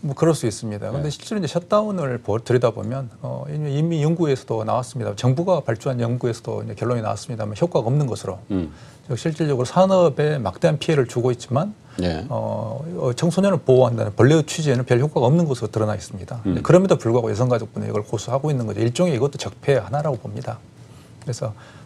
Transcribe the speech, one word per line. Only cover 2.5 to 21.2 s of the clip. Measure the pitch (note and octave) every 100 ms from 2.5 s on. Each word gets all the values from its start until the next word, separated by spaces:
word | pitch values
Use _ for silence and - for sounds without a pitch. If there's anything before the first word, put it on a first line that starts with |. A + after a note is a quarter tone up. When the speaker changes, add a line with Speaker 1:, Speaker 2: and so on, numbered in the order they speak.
| B2 A#2+ G2+ G#2 C3+ B2 -
Speaker 1:
어, | B2 B2+ C#3+
이미, | D3+ D3+ C#3
이미 | E3+ D#3+
연구에서도 | D3+ E3+ D#3 B2+ - A2+ A2
나왔습니다. | A2+ B2 B2 G#2 G#2
정부가 | B2 C3+ F#3 E3
발주한 | - A#2 C#3+ B2
연구에서도 | A#2 B2+ A#2+ A2 A#2 G#2+ A2
이제 | G#2
결론이 | A2+ A#2+
나왔습니다만 | G#2+ G#2 - A2 G#2 G#2+
효과가 | F3 D#3 A2+
없는 | D3 C3
것으로. | G2+ - F2+ -
Speaker 2:
음. | F#2+ D#2 - - - -
Speaker 1:
즉 | B2
실질적으로 | E3 D3+ D#3 B2 B2+
산업에 | F3 F#3+ F#3+ E3+ C3 D3+ D3
막대한 | G2 - E3 D3+
피해를 | - D3 A#2+
주고 | A#2+ B2+
있지만, | A#2+ - C3+ G#3 - - -
Speaker 2:
예. | - A#2 C#3
Speaker 1:
어, | A2+ G#2+ G#2+ A2 A#2+ D#3+ F3+
어, | B2+
청소년을 | A#2+ E3+ F#3 G3 F3
보호한다는 | - B2+ B2 A#2 G#2+ G2
본래의 | A#2+ D#3+ D3
취지에는 | - D3+ B2 B2
별 | A#2+
효과가 | D3+ D#3+ B2
없는 | E3+ D#3
것으로 | B2 A2
드러나 | G#2+ G#2+
있습니다. | G2+ - F#2+ F#2 A#2+ G2
Speaker 2:
음. | F2
Speaker 1:
그럼에도 | - F3+ F#3+ E3
불구하고 | A2+ A#2+ A2+
여성가족부는 | G#2 B2+ A#2 A2 - G#2+
이걸 | G#2+
고수하고 | - G#2+ - C3 D3+
있는 | C3+ A2
거죠. | G2
일종의 | A#2 B2 F3+ A#2+
이것도 | C#3+ -
적폐의 | G2 - - C3
하나라고 | F#2+ C#3+ D3+ C3
봅니다. | G#2+ G#2 - A2 - - - - - -